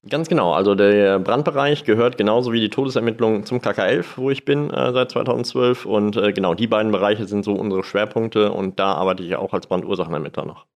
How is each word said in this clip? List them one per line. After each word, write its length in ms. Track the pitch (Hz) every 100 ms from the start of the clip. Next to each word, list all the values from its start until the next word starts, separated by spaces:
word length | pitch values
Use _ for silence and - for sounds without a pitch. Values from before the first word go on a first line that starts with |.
| 98
Ganz 200 | 147 160
genau. 260 | 160 90
Also 220 | 78 101 101
der 440 | 101 104 98 98
Brandbereich 680 | 95 123 151 139 143 147 -
gehört 320 | 110 120 123
genauso 340 | 107 117 127
wie 80 | 117
die 100 | 107
Todesermittlung 760 | - 135 127 117 110 113 107 104
zum 160 | 123
K 100 | 107
K 120 | 101 95
elf, 320 | 117 - -
wo 120 | 131
ich 140 | 139
bin, 260 | - 143 147
äh, 200 | - 127
seit 200 | 127 127
zweitausendzwölf. 760 | 120 123 120 120 127 123 120 95
Und, 320 | 104 104 104
äh, 160 | 104
genau, 200 | 101 92
die 140 | 85 113
beiden 240 | 107 110
Bereiche 340 | 98 104 107 98
sind 200 | 104 101
so 80 |
unsere 300 | 98 104 95
Schwerpunkte 680 | - 101 107 117 113 107 104
und 260 | - 95 95
da 160 | 98
arbeite 300 | 80 95 92
ich 140 | 87 -
auch 160 | 98
als 140 | 95 -
Brandursachenermittler 800 | 90 92 95 82 78 73 - -
noch. 200 | - _